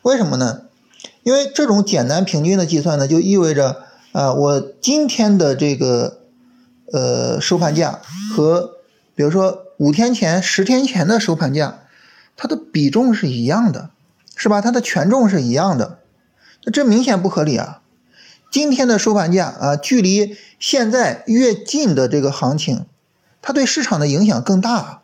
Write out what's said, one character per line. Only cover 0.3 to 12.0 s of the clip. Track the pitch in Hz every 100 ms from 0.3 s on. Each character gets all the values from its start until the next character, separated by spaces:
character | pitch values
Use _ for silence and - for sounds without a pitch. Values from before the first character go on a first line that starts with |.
| 131
呢？ | 127 - - _ _ _ - _
因 | -
为 | 269 277
这 | 277 294
种 | 208
简 | 208 170 123
单 | 156
平 | 185 160
均 | 160 196
的 |
计 | 165 160
算 | 156 147
呢， | 135
就 | 160
意 | 175 196
味 | 160
着， | 143 135 - - - _
呃， | - 139
我 | 131 143 143 135 -
今 | - 294 294
天 | - 214 202
的 | 156
这 | 131 147 131
个， | 131 120 120 - _ _ _ _ _ _ -
呃， | 143 127 123 123 120
收 | 143 180
盘 | 165
价 | 151 156 - - 170 208
和 | 214 151 175 180 - _ _ _
比 | -
如 | 147
说 | 185 190 185 - _
五 | 147
天 | 151 233
前、 | 240 175 175
十 | 180 -
天 | 196 254
前 | 269 190 160
的 | 226
收 | 208 160
盘 | 156
价， | 143 143 - _ _